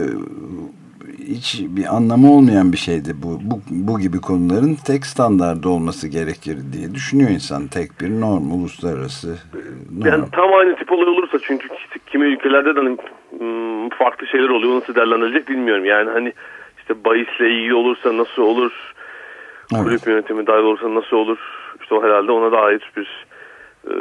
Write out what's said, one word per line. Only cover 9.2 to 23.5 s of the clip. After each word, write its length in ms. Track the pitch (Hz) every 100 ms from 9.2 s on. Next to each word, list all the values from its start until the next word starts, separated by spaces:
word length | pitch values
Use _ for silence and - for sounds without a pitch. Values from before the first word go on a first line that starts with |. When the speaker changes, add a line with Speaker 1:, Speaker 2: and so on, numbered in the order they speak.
| 85 85 - -
Speaker 1:
e, 60 | - 64 - 90
norm. 60 | 110
Speaker 2:
Yani 160 | 151 151
tam 220 | - 185 190
aynı 220 | 185 170
tip 160 | -
olay 160 | 175 175
olursa, 300 | 175 180 143
çünkü 260 | - 135 - - - - -
kimi 180 | 139 143
ülkelerde 480 | 135 139 139 143 143
de 40 |
hani, 160 | 131 123 - - _ -
hmm, 500 | 117 113 113 110 117
farklı 380 | - 123 - -
şeyler 220 | 135 131
oluyor. 260 | 123 117 127
Nasıl 140 | 123 120
değerlendirilecek 540 | 113 113 117 131 139
bilmiyorum. 360 | 135 123 101 95
Yani 260 | 104 107
hani 220 | 113 120 - - - - -
işte 260 | - 110 110
bahisle 460 | 117 117 - 120
ilgili 240 | 117 117 123
olursa 420 | 120 120 123 113
nasıl 260 | 117 -
olur? 300 | 110 117 123 - - - - - - - - - - 113
Speaker 1:
Evet. 100 | 101
Speaker 2:
Kulüp 220 | 117 113
yönetimi 400 | 110 107 110 107
dahil 160 | 110
olursa 320 | 110 107 113 110
nasıl 220 | 107 117
olur? 220 | 110 113 - - - -
İşte 140 | - 110
o 80 |
herhalde 300 | 110 104 101
ona 200 | 117 113
dair 400 | 113 104 104 - -
bir, 300 | 101 - - - -